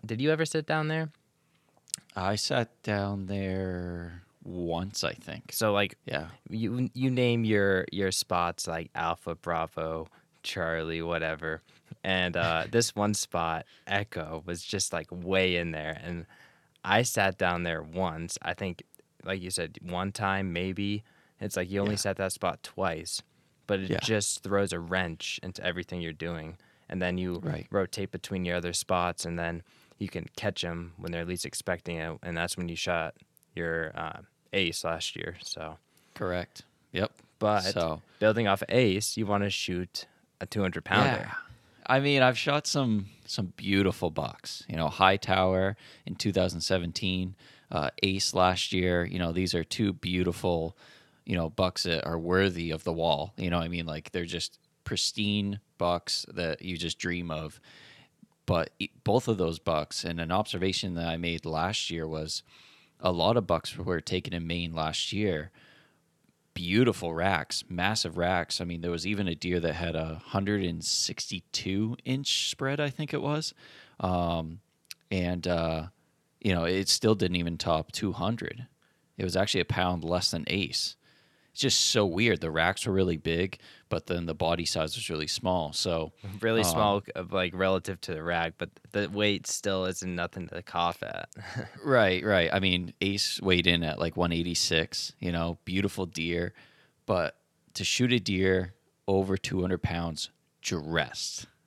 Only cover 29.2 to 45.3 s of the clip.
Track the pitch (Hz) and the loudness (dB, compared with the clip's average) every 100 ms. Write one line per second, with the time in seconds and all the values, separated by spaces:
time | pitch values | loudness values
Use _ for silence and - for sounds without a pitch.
29.2 | 85 85 85 85 - _ _ - 98 85 | -6 -4 -4 -4 -10 _ _ -10 -8 -6
30.2 | - - 104 - 87 85 85 82 85 85 | -10 -6 -4 -4 -6 -6 -8 -10 -8 -6
31.2 | 85 90 - - - 87 - 82 80 78 | -4 -6 -6 -6 -4 -4 -4 -6 -6 -8
32.2 | 90 82 87 - 87 82 - 85 80 - | -6 -4 -4 -4 -6 -4 -2 0 -2 -8
33.2 | _ _ _ 85 82 82 80 82 80 - | _ _ _ -6 -2 -2 -4 -6 -10 -10
34.2 | - _ - 98 87 - 85 82 - - | -18 _ -4 0 0 -2 -4 -4 -6 -6
35.2 | - 92 - 82 80 - _ _ _ - | -8 -10 -12 -10 -10 -12 _ _ _ -6
36.2 | 92 90 87 - - _ _ 90 101 _ | -2 -2 -4 -12 -20 _ _ -2 -2 _
37.2 | _ - 107 104 92 98 82 78 - - | _ 0 2 4 2 0 0 -2 -8 2
38.2 | 107 113 104 98 - 120 117 95 - 107 | 4 6 4 2 4 4 6 4 0 -2
39.2 | 104 101 101 - - 90 92 - - _ | 0 2 2 -2 -2 -4 -4 -8 -14 _
40.2 | _ - 92 110 92 80 - 101 135 110 | _ -12 -6 0 0 -2 2 4 4 2
41.2 | 104 - - - _ _ - 135 143 139 | -4 -10 -12 -20 _ _ 2 4 6 6
42.2 | 127 120 - 147 - 147 127 107 98 - | 6 6 0 0 2 2 4 2 0 -12
43.2 | - - 92 - 95 98 95 - 85 78 | -10 -6 -6 -4 2 4 4 4 0 0
44.2 | 71 - - - - 80 76 - 95 98 | -4 -6 -12 -12 -6 -2 0 6 8 8
45.2 | - | 4